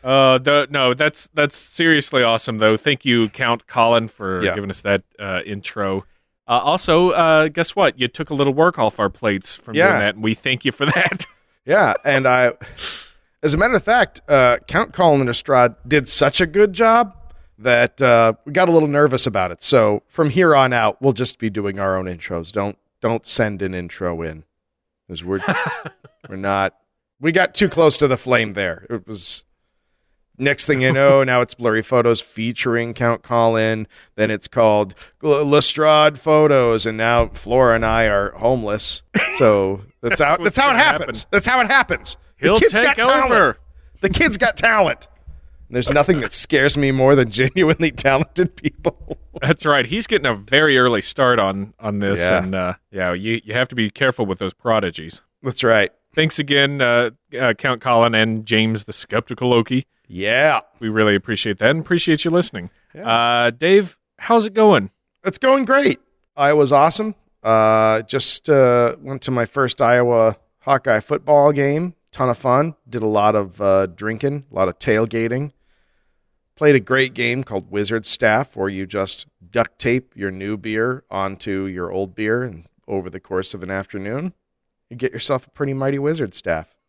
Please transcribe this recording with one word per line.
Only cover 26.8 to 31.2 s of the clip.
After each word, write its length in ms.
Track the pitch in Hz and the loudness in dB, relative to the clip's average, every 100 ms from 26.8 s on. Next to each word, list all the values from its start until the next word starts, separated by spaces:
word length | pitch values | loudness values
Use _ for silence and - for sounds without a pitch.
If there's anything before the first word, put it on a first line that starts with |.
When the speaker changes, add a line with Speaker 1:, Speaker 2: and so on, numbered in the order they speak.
| _ _ _ _ | _ _ _ _
Speaker 2:
We 140 | 147 | -2
got 200 | 170 180 | 0 -2
too 140 | - 196 | 0 -2
close 300 | - 160 - | 4 4 4
to 100 | 143 | 0
the 100 | 127 | 0
flame 360 | 127 123 110 | 0 0 0
there. 320 | 98 92 82 - | -4 -6 -6 -10
It 160 | 117 95 | -10 -10
was, 360 | 104 85 - _ _ _ _ _ _ _ _ _ _ | -10 -8 -10 _ _ _ _ _ _ _ _ _ _
next 280 | 135 139 - | -4 -2 0
thing 160 | 135 | 0
you 100 | 131 | 2
know, 320 | 131 139 139 | 4 4 4